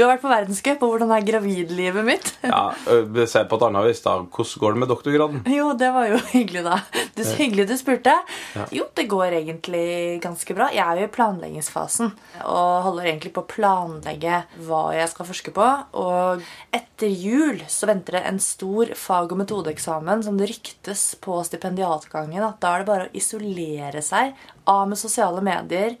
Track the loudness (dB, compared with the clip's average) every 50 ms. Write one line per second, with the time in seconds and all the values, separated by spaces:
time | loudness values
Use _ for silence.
0 | 6 6 6 4 4 2 2 2 2 0 -4 -2 0 0 0 2 2 2 2 2
1 | 2 4 4 4 4 2 2 2 2 0 0 -2 -2 -2 -2 -2 0 0 0 2
2 | 2 2 2 0 -2 -6 -8 -4 -2 2 2 2 2 2 -2 -4 2 4 4 4
3 | 4 4 2 2 2 4 4 2 2 2 2 2 2 2 4 4 4 4 2 2
4 | 0 0 0 0 -2 -4 -4 -4 -4 -4 -2 0 2 2 2 2 2 0 0 0
5 | 0 2 2 4 2 2 0 -2 -2 0 2 2 2 0 2 2 2 2 4 2
6 | 2 4 2 2 2 2 2 2 2 2 0 -4 0 0 0 0 0 -2 -4 -4
7 | -4 -4 -4 -4 -2 0 0 2 2 2 2 2 2 2 0 -2 0 0 0 4
8 | 4 4 4 4 2 -2 -8 -12 -12 -10 -8 -8 -8 -6 -4 -6 -6 -4 -4 -4
9 | -2 0 0 0 2 2 0 0 -2 -4 -6 -8 -8 -4 -2 -2 -2 -2 -2 -2
10 | -2 -4 -4 -4 -6 -8 -8 -8 -8 -6 -2 0 0 0 2 0 0 2 0 0
11 | -2 -2 0 2 2 2 0 -2 -8 -10 -8 -8 -8 -6 -6 -6 -4 -4 -2 -2
12 | -2 -2 -4 -8 -16 -20 -14 -8 -4 -2 0 2 2 2 2 2 2 0 -2 0
13 | -2 -2 -2 -2 -6 -8 -8 -8 -8 -6 -2 2 4 4 4 2 0 -4 -8 -8
14 | -8 -8 -8 -4 -2 0 0 0 -2 -6 -12 -14 -6 -2 0 0 0 0 0 0
15 | 0 -2 -4 -6 -10 -10 -10 -10 -10 -6 0 2 4 4 4 2 -2 -6 -6 -4
16 | -2 0 0 2 2 2 0 -2 -6 -10 -16 -20 -8 -6 -6 -6 -6 -8 _ -4
17 | -2 -2 0 -2 -2 0 0 2 2 0 -2 -4 -6 -6 -6 0 2 2 2 0
18 | 0 -4 -4 -4 -2 -2 -2 -2 -2 -4 -4 -6 -6 -2 0 0 0 0 -2 -6
19 | -2 0 2 2 2 0 -2 -4 -4 -2 -4 -4 -4 -4 -6 -6 -4 -4 -4 -4
20 | -2 0 0 0 0 0 0 0 0 0 -2 -8 -14 -16 -18 _ -10 -8 -4 -2
21 | -2 -2 -4 -6 -6 -4 -4 -2 -2 -4 -6 -6 -6 -4 -2 -2 0 0 0 -2
22 | -4 -6 -6 -6 -6 -4 -4 -2 -2 -2 -2 -2 0 0 2 2 2 0 0 0
23 | 0 -4 -6 -4 -4 -4 -4 -6 -6 -6 -6 -6 -6 -6 -6 -6 -8 -8 -8 -8
24 | -6 -2 0 0 0 0 -2 -8 -18 -20 -20 -2 _ 4 4 4 4 2 -2 -4
25 | -4 -4 0 2 2 2 2 0 0 0 0 -2 -2 -2 -2 0 0 -2 -4 -6